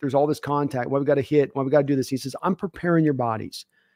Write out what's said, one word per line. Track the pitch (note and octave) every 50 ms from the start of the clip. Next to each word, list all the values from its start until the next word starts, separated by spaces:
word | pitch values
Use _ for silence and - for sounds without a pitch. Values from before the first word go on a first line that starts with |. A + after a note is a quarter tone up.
there's | - C3+ B2
all | C#3 D3 D3
this | D3+ -
contact, | - C#3+ C#3+ C#3+ C#3+ C#3 - B2+ A#2+ -
why | C3+ C#3
we | C#3+
gotta | C#3 C#3+ C#3
hit, | B2+ - D3 D3 C#3 - -
why | C3+ C3
we | C3+
gotta | C3+ D3+ C#3
do | C3+ C#3+
this." | C3+ B2+ -
He | C#3 B2
says, | - C3+ - -
"I'm | - F3+ F#3+
preparing | - - F3 - - - F3 E3+ E3 D#3+
your | D3+ C#3+
bodies. | B2+ B2 A#2 A2 A2 G#2 - - - - _ _ _ _ _ _